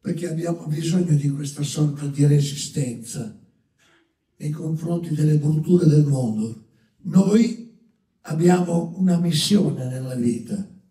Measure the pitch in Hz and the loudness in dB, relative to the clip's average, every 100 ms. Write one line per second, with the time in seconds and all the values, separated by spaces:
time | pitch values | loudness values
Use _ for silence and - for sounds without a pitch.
0 | - 156 175 160 170 170 156 147 165 180 | -8 -6 -6 -6 -6 -6 -6 -6 -2 -2
1 | 170 147 143 143 143 - 143 - 151 139 | 2 2 0 -4 -8 -8 -6 -2 -2 -2
2 | 143 143 143 147 - - - - 127 113 | -8 0 2 4 0 -6 -8 -6 -6 -8
3 | 113 - 110 - _ _ _ _ _ _ | -12 -12 -12 -14 _ _ _ _ _ _
4 | _ _ _ _ 151 156 165 160 170 170 | _ _ _ _ -8 -6 -6 -6 -4 -4
5 | 170 147 151 151 143 156 - 175 156 147 | -4 0 2 2 2 0 4 6 6 6
6 | 143 131 120 107 - - _ _ _ _ | 4 2 0 -2 -6 -8 _ _ _ _
7 | 180 180 190 220 226 - - _ _ _ | 2 4 6 4 2 -2 -16 _ _ _
8 | _ _ - 156 175 180 175 170 170 190 | _ _ -8 2 4 4 2 -2 -4 -2
9 | 185 175 175 151 - 208 156 131 127 127 | 0 2 0 0 2 2 2 -2 -6 -8
10 | 131 123 120 - 104 - - - _ | -8 -2 -2 -2 -6 -8 -8 -16 _